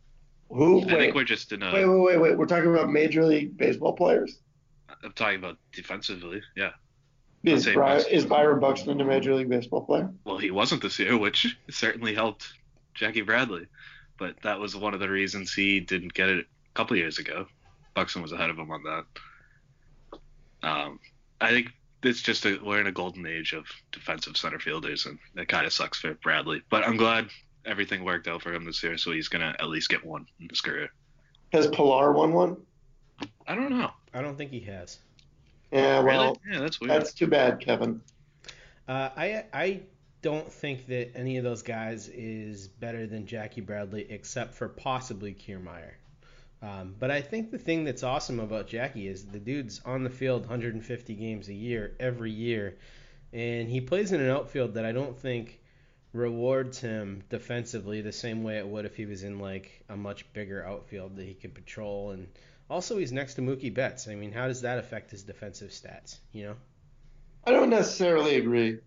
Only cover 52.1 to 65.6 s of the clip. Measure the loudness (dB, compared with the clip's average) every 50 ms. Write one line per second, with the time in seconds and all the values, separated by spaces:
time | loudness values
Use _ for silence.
52.1 | -4 -4 -6 -6 -6 -4 -2 -2 -2 -2 -4 -6 -8 -12 -20 -20 -20 -20 -20 -20
53.1 | -20 -20 -20 -14 -8 -6 -4 -4 -4 -4 -4 -4 -4 -4 -2 0 0 0 0 0
54.1 | 0 2 2 2 2 0 -2 -4 -4 -2 -2 -2 -2 -4 -4 -2 -2 -4 -4 -6
55.1 | -8 -8 -6 -6 -6 -6 -6 -10 -16 _ _ _ _ _ _ _ _ _ _ _
56.1 | -6 -4 -2 -2 -2 0 0 0 0 0 -2 -4 -8 -8 -8 -6 -6 -6 -6 -8
57.1 | -10 -12 -10 -10 -10 -8 -6 -6 -6 -6 -6 -6 -8 -10 -8 -8 -8 -6 -6 -8
58.1 | -8 -8 -6 -6 -4 -4 -4 -4 -4 -6 -6 -6 -8 -8 -8 -8 -10 -10 -10 -10
59.1 | -10 -10 -10 -10 -8 -8 -8 -8 -8 -10 -12 -14 -20 -20 _ -14 -12 -10 -8 -10
60.1 | -10 -12 -14 _ -12 -12 -10 -8 -10 -10 -8 -8 -10 -12 -12 -14 -14 -12 -12 -12
61.1 | -14 -14 -14 -14 -14 -16 -18 -18 -18 -18 -20 -16 -14 -10 -8 -8 -6 -6 -8 -8
62.1 | -10 -12 -14 -16 -20 -20 -20 -20 -20 _ _ -8 -8 -6 -6 -4 -4 -4 -4 -4
63.1 | -4 -6 -6 -6 -6 -4 -4 -4 -4 -4 -6 -6 -4 -2 -2 -4 -4 -8 -12 -12
64.1 | -12 -12 -12 -10 -8 -6 -6 -4 -4 -4 -4 -4 -4 -6 -6 -8 -12 -14 -12 -14
65.1 | -18 -18 -16 -18 -16 -14 -14 -14 -14 -14